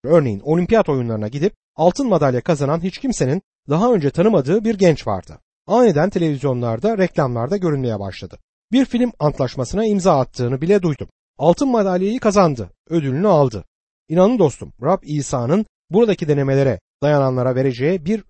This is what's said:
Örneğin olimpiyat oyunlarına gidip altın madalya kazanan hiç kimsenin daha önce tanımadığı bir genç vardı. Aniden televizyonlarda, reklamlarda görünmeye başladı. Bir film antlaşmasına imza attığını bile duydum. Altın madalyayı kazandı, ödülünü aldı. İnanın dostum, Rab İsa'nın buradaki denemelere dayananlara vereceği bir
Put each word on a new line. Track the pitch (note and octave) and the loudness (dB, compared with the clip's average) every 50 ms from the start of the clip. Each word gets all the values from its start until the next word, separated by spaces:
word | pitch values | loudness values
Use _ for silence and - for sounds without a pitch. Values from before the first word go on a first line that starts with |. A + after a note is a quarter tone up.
| - | -2
Örneğin | C3+ E3+ E3 C#3+ A#2+ G2+ G2 | 2 2 4 4 2 -4 -4
olimpiyat | - C#3+ D#3+ F3 F3 - A3 A3 - - | -2 -2 0 0 0 2 2 2 2 0
oyunlarına | C#3 C3 A#2+ A#2 A2 G#2+ G#2+ | 0 -2 -2 -4 -4 -4 -6
gidip | G#2+ B2 C#3+ D#3+ A3 - _ _ _ - | -6 -6 -4 -4 -4 -4 _ _ _ -4
altın | - D#3+ F3+ - - C#4 | 0 0 0 0 0 -2
madalya | A#3 F#3+ D#3 D3 C3 B2 A#2+ | 0 0 2 2 0 0 0
kazanan | - - E3 C3+ C#3+ C3+ D#3 E3 E3+ | -2 -2 -2 -2 0 -2 -2 -2 -4
hiç | F#3+ - | -6 -8
kimsenin | - - C4 - - D3+ B2+ D3+ F#3+ _ _ _ _ _ - | -6 -6 -6 -4 -2 -2 -2 -2 -4 _ _ _ _ _ -2
daha | C#3+ E3+ A3 B3+ A#3+ | -2 0 2 2 2
önce | F3+ C#3+ C3+ | 2 0 -2
tanımadığı | - D#3+ F3+ A3+ A3 D#3+ C3 C#3 F#3 A#3 G#3 | 0 2 2 2 2 2 2 0 -2 0 0
bir | A3+ A3+ | -2 0
genç | F#3 G3 F3 D3 - - | 2 4 2 2 2 -2
vardı. | A#2+ G2+ F#2 - - D2+ - _ _ _ _ _ | -6 -6 -6 -8 -14 -20 -20 _ _ _ _ _
Aniden | - G3+ B3 B3 A3 D3 C#3+ E3 G3+ | 0 2 4 4 4 4 2 0 0
televizyonlarda, | - F#3 E3+ D#3 C#3+ B2+ C#3 C#3 B2+ B2 A#2+ A#2 A2+ A2+ G3 A3 A3+ | 0 0 0 0 -2 -2 -2 -2 -2 -2 -2 -4 -4 -2 -2 -2 0
reklamlarda | F#3+ F#3 E3+ - F3 D3 B2+ A#2+ A#2 A#2 C#3 G3+ | 0 -2 0 0 -2 -2 0 -2 -4 -4 -2 -2
görünmeye | G3+ F3+ E3 D3 C3+ B2+ A#2+ G#2+ G2 | -2 -2 -2 -2 -2 -2 -4 -4 -4
başladı. | G2 G2 - - G2 - - - _ _ _ _ _ - | -6 -10 -10 -12 -16 -18 -18 -20 _ _ _ _ _ -2
Bir | G#3 C4+ B3+ | 0 0 0
film | - - A#3 B3 A#3 - - | 2 0 -2 -2 -2 -2 -2
antlaşmasına | D3 D3 - - C3 B2 - C3 A#2+ - F3 G3 A3+ | -2 -2 0 0 -4 -4 -4 -6 -6 -4 -4 -2 0
imza | A3 G#3 G3 E3+ F#3+ D#3 C3+ | 0 0 0 2 2 2 2
attığını | B2 - - - B2 A#2+ C3+ C3 | 0 -2 -4 -6 -4 -4 -2 -4
bile | D#3+ F3 G#3 G3 | 0 2 2 2
duydum. | F3+ E3 C#3 - - - _ _ _ _ _ | 2 0 -4 -4 -8 -16 _ _ _ _ _
Altın | - C3+ E3+ F3 - D4 C4+ | 0 2 2 4 4 2 0
madalyayı | A#3+ A3 G3 F#3+ F3+ F3+ F#3+ G3+ A#3 C4 | 0 0 0 0 0 0 -2 -2 -4 0
kazandı, | - A3 F#3+ G#3 F#3 D#3+ C3+ A#2 G2 - _ _ _ - | 0 2 4 4 4 2 2 -2 -8 -14 _ _ _ -4
ödülünü | D#3+ E3+ C#3+ C3+ B2+ D3+ G3+ | -2 -2 -2 -2 -2 0 2
aldı. | G#3+ F3 D3 C#3 B2+ A2 F#2 - _ _ _ _ _ _ _ _ - | 2 4 4 4 2 0 -6 -14 _ _ _ _ _ _ _ _ -4
İnanın | D#3+ F3+ F#3 G#3+ C4 A3 | 2 4 4 4 4 2
dostum, | F3 C3+ - - F#2+ - - - | 2 0 0 -4 -16 -18 -14 -6
Rab | A#2+ D#3 F#3+ F#3+ - | -2 -2 -2 -2 -2
İsa'nın | C#3+ D3+ D3 C3 - D3 B2 A#2 A#2+ E3+ G#3+ G#3 _ _ _ _ - | -6 -4 -4 -4 -4 -4 -4 0 0 0 0 0 _ _ _ _ -2
buradaki | D#3+ G#3+ A#3+ G#3+ F3+ - E3+ | 2 2 2 2 2 -2 0
denemelere | D3 D3 C#3+ C#3 C3+ C3+ C#3 C#3 C3 G#2 - _ _ _ - C#3+ | 0 0 0 0 0 2 2 2 0 0 -4 _ _ _ -4 0
dayananlara | D3 D3 C#3+ C3+ C3 B2+ B2+ B2 C3 B2 | 0 2 2 2 0 0 0 -2 0 0
vereceği | C3 C3+ C3+ A#2+ A#2 C3+ D#3+ F#3+ F3+ C#3+ | 0 0 -2 -2 -2 -2 -2 -2 -2 -2
bir | F3 A3 G#3 - | -4 -4 -4 -4